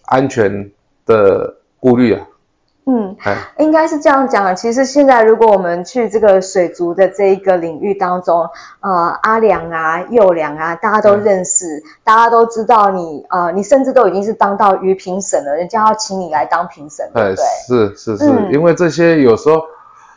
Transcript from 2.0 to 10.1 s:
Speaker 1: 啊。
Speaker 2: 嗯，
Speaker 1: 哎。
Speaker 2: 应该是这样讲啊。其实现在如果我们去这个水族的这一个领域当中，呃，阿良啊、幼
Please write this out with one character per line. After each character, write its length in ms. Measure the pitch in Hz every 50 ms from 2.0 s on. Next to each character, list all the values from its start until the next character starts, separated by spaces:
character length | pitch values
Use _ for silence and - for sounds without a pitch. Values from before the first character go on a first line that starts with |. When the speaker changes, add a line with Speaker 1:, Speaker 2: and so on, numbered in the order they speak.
| 123 110 95
Speaker 1:
啊。 80 | 95 - - _ _ _ _ _ _ _ _ _ _ - 269
Speaker 2:
嗯， 280 | 254 226 202 185 208 -
Speaker 1:
哎。 140 | - 208 202 - - - - -
Speaker 2:
应 100 | 302 311
该 160 | 311 311 320
是 140 | 320 330 294
这 100 | 302 320
样 160 | 285 269 262 247
讲 160 | 247 202 196
啊。 80 | 185 185
其 180 | 185 - 233
实 140 | 233 262 269
现 200 | 262 269 285 285
在 160 | 269 247 233
如 140 | 220 220 220
果 100 | 202 226 220
我 60 | 202 185
们 260 | 180 170 170 175 185
去 240 | - - 254 226 202
这 140 | 202 220
个 200 | 214 208 190 190
水 280 | 185 - - 190 175 165
族 240 | - - 175 170 170
的 120 | 185 190 180
这 240 | 185 - 202 190 196
一 20 |
个 220 | 190 - 196 185 175
领 240 | 170 170 156 139
域 120 | 185 208 196
当 280 | 196 190 180 180 185
中， 260 | 180 190 165 170 165 170 - - - - - _
呃， 100 | - 196 185 175 170 170 160 - -
阿 160 | 214 220 226
良 300 | 220 208 180 165 165 165
啊、 320 | 165 160 165 160 160 175 185
幼 220 | -